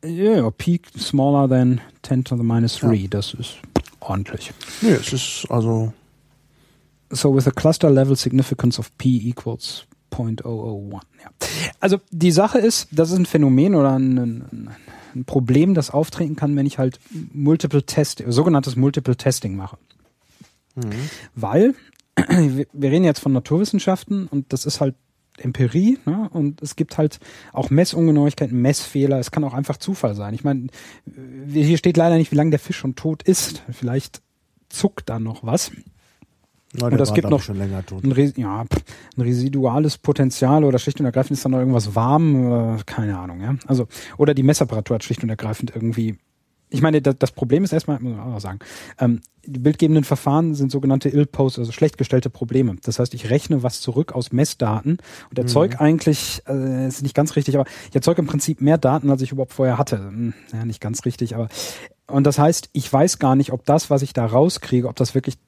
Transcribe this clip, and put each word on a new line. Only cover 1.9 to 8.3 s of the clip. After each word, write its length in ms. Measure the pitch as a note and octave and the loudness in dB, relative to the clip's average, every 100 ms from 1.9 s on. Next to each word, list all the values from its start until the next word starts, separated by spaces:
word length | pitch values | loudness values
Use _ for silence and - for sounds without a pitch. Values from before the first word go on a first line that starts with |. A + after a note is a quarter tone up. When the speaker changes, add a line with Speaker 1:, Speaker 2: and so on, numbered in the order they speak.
| _ | _
Speaker 1:
ten 200 | - C3 | -2 -2
to 140 | C3 A#2+ | 0 -2
the 60 | |
minus 340 | A2+ A2+ A#2 - | 0 2 0 0
three, 180 | - A2 | 2 2
Speaker 2:
Ja. 40 | F#2+ | 0
Speaker 1:
das 240 | G2+ - | -6 -6
ist 220 | - - - - - - _ | -10 -14 -14 -4 -4 -4 _
ordentlich. 540 | - G2 G2 - - - - - | -6 -6 -6 -10 -14 -18 -16 -2
Speaker 2:
Nee, 100 | A3+ | 2
es 200 | C3+ - | 2 2
ist 340 | C3 - - - | -6 -6 -8 -4
also 420 | A#2+ A2+ A2+ A2+ - _ _ _ _ _ _ _ _ _ _ _ | 0 0 0 -2 -6 _ _ _ _ _ _ _ _ _ _ _
Speaker 1:
So 260 | C3 D3 C3+ | -2 2 2
with 120 | C3 | 2
a 40 | |
cluster 380 | - D#3 - E3 | 2 0 2 4
level 260 | C3+ C3+ C3+ | 4 4 2
significance 640 | - | 2